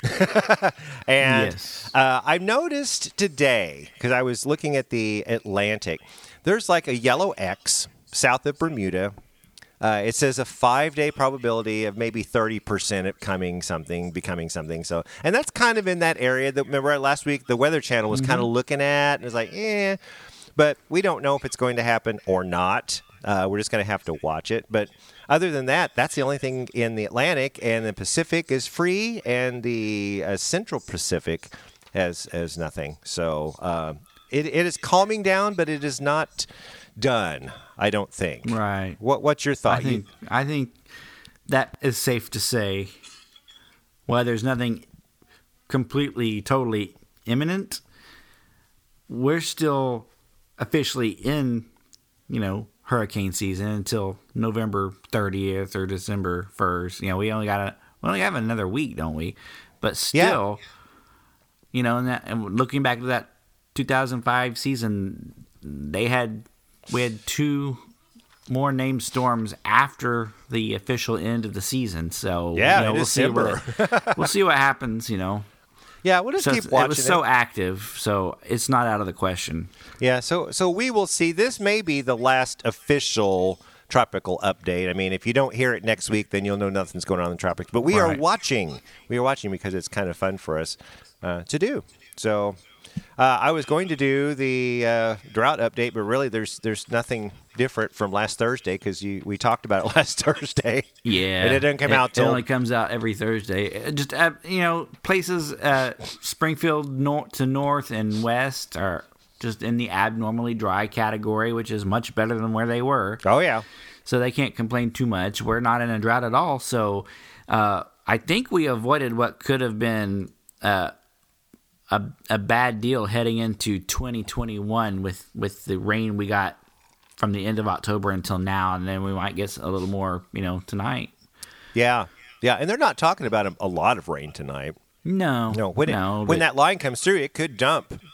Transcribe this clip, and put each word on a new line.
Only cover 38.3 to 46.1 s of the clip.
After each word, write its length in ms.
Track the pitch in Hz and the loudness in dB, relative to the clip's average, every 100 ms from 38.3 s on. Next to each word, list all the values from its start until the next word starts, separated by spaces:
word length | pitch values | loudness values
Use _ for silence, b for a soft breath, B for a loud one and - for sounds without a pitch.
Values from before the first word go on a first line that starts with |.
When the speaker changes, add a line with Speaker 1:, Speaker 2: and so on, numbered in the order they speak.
| 62 117 | -4 -4
Speaker 2:
Right. 460 | 113 104 98 95 - | -2 -2 -2 -4 -4
Speaker 1:
What, 240 | 113 139 | 0 2
what's 220 | 147 147 | 2 0
your 100 | 147 | 0
thought? 240 | 135 110 95 | 0 2 2
Speaker 2:
I 40 | |
think, 240 | 131 110 - - | 2 -2 -6 -16
Speaker 1:
You 80 | - | -4
Speaker 2:
I 140 | 123 | -2
think 260 | 139 147 123 - _ B B B B B - | 0 -2 -4 -8 _ B B B B B -2
that 280 | 131 - - | 0 0 -2
is 160 | 135 113 | -2 0
safe 320 | 135 117 - | 0 -2 -2
to 100 | 113 | -4
say. 480 | - 120 101 98 98 - - - _ _ _ b b b b _ - | -2 0 0 -2 -6 -12 -20 -20 _ _ _ b b b b _ 0
While 180 | 123 | 0
there's 180 | 120 113 | 2 0
nothing 400 | 127 120 120 113 - - _ _ _ b b _ - | 0 0 -2 -4 -8 -20 _ _ _ b b _ -2
completely, 760 | 135 120 139 143 | -2 0 -2 -2